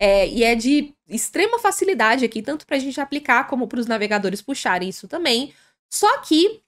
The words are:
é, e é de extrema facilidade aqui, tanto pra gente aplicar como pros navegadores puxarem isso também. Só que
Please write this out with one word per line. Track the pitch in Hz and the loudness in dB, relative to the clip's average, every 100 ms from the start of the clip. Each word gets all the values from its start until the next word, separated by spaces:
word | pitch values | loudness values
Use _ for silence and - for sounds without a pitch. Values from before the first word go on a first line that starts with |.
é, | 202 196 185 | 2 4 2
e | 226 | 2
é | 226 | 2
de | 233 233 294 294 _ _ | 2 2 2 0 _ _
extrema | 226 - 320 427 466 | -8 -6 0 0 2
facilidade | 415 370 381 262 220 254 | 0 0 -2 2 2 2
aqui, | 233 226 | 0 -2
tanto | 214 302 - | -8 -8 -4
pra | 277 | -4
gente | 269 269 | -4 -6
aplicar | 277 285 285 240 - | -6 -6 0 0 2
como | 254 240 | -4 -4
pros | 247 226 | -4 -4
navegadores | 226 208 208 196 196 | -2 0 0 -2 -6
puxarem | - 277 220 180 185 | -8 -6 -2 -2 -2
isso | - 196 | -10 -10
também. | 330 320 233 277 - _ _ _ | -4 0 0 -2 -12 _ _ _
Só | - 415 539 | 0 2 2
que | - 311 381 440 | 2 2 2 0